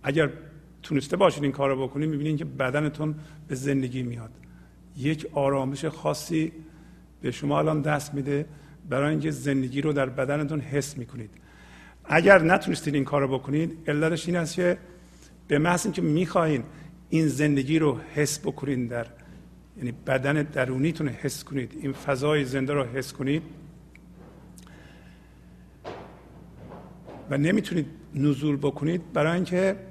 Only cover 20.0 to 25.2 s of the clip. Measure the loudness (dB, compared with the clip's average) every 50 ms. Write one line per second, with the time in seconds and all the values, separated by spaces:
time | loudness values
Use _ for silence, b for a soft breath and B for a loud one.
20 | -2 0 0 2 2 2 2 2 0 0 0 0 0 0 0 0 0 0 0 0
21 | -4 -4 -4 -4 -6 -6 -6 -6 -12 -6 -6 -6 -6 -6 -8 -6 -6 -6 -6 -4
22 | -2 -2 0 0 2 2 2 2 2 0 -2 -2 0 0 0 0 0 -2 -4 -6
23 | -6 -6 -8 -4 -2 0 0 0 -2 -6 -16 -18 -18 -20 -20 -20 -20 -20 -20 -20
24 | -20 -20 -20 -20 -20 -20 -20 -20 -20 -20 -20 -20 B B B B B B B B
25 | B B B B